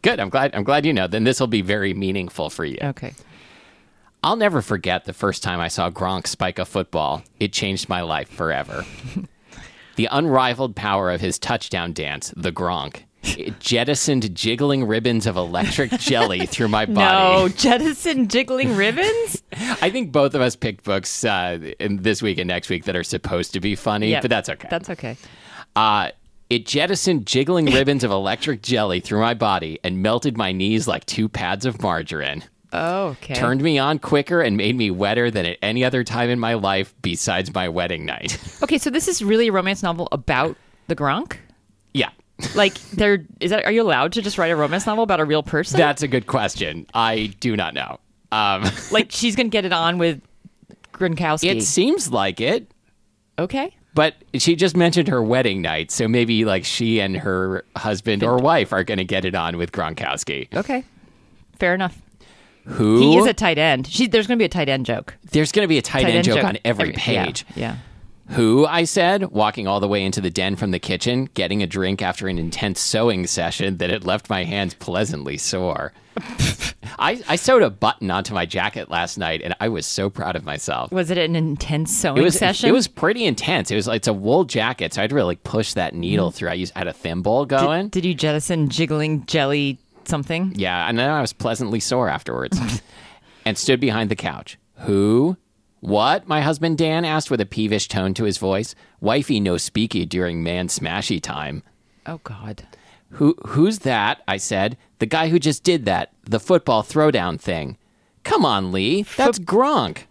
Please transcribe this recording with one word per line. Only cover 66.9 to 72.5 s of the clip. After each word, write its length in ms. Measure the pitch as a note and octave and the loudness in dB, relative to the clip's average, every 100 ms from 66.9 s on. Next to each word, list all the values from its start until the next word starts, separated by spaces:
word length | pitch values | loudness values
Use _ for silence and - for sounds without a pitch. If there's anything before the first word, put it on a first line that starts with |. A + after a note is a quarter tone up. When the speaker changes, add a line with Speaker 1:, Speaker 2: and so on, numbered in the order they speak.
| - | -2
Speaker 2:
every, 180 | - | -2
yeah, 120 | A2+ F#2+ | 0 -2
Speaker 1:
page. 200 | - - - | -6 -12 -8
Speaker 2:
yeah. 220 | A#2 A#2+ - - - - - | -8 -8 -14 -20 -20 -20 -6
Speaker 1:
"Who?" 360 | - A2+ B2 D3+ | 2 6 6 6
I 200 | E3+ E3+ | 4 2
said, 460 | - F3 G3+ F#3+ | 4 4 2 0
walking 360 | G#2 G#2+ A2+ G2 | 2 2 0 -2
all 120 | G2+ | 0
the 60 | G2+ | 2
way 180 | G2+ F#2+ | 2 0
into 160 | F#2 | -2
the 80 | F#2 | -2
den 260 | E2 F#2+ F#2+ | 0 -2 0
from 160 | G#2 | -2
the 80 | F2+ | -2
kitchen, 480 | - F2+ A#2+ B2 C3 | -2 -2 0 0 -2
getting 280 | - F2 G2+ | -4 -2 0
a 40 | F#2 | -2
drink 340 | F#2+ F#2 G2 | -2 -2 0
after 260 | F#2+ - F#2+ | -2 -2 -4
an 80 | F2 | -4
intense 420 | E2 | -4